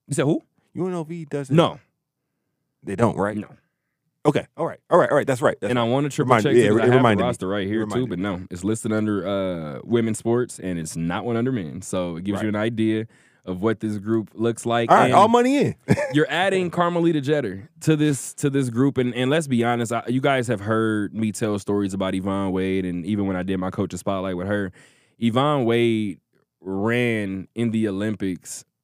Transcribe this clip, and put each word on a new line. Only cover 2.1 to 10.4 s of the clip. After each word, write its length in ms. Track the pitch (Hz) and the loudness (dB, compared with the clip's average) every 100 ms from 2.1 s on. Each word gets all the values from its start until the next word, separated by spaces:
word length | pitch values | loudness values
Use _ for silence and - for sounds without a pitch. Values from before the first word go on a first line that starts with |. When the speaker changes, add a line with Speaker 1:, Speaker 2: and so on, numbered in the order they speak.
| _ _ _ _ _ _ _ | _ _ _ _ _ _ _
Speaker 2:
They 140 | - 98 | -8 2
don't, 200 | 113 80 | 2 2
right? 200 | 101 104 | -2 -2
Speaker 1:
No. 120 | 98 - _ _ _ _ _ _ | -8 -14 _ _ _ _ _ _
Speaker 2:
Okay. 220 | 147 143 - - | 0 2 -2 -6
All 120 | 156 | -8
right. 120 | 95 - | -8 2
All 80 | 165 | 4
right. 100 | - | 6
All 60 | 143 | 4
right. 80 | 113 | 2
That's 160 | 123 | 2
right. 160 | 143 - | 2 2
That's 100 | 101 | 0
Speaker 1:
And 80 | 123 | 0
I 20 | |
Speaker 2:
right. 60 | 117 | 2
Speaker 1:
wanna 200 | 131 147 | 0 0
triple 200 | - 127 | -2 4
Speaker 2:
Remind 140 | 120 | 4
Speaker 1:
check 100 | 104 | 6
Speaker 2:
me. 60 | 120 | 6
Speaker 1:
it 40 | 104 | 6
Speaker 2:
Yeah, 40 | |
Speaker 1:
'cause 80 | 110 | 6
I 40 | |
Speaker 2:
it 40 | 110 | 6
Speaker 1:
have 60 | |
the 60 | 123 | 6
Speaker 2:
reminded 260 | 120 101 | 6 4
me. 40 | 123 | 2
Speaker 1:
roster 200 | 120 92 | -2 -4
right 200 | 101 95 | -2 -2
here, 120 | 110 | -2
Speaker 2:
Reminded 220 | 107 101 127 | -2 -2 -4
Speaker 1:
too, 20 | |
but 100 | 87 | -4
Speaker 2:
me. 40 | |
Speaker 1:
no. 180 | 101 90 92 | -4 -6 -8
It's 120 | 87 | -6
listed 280 | 95 110 110 | -4 -2 -2
under, 340 | 107 107 104 87 | 0 0 -2 -2
uh, 520 | 98 95 87 78 69 | -2 -2 -4 -8 -10
women's 360 | - 117 113 107 | -2 0 0 -2
sports, 400 | 117 120 | -2 0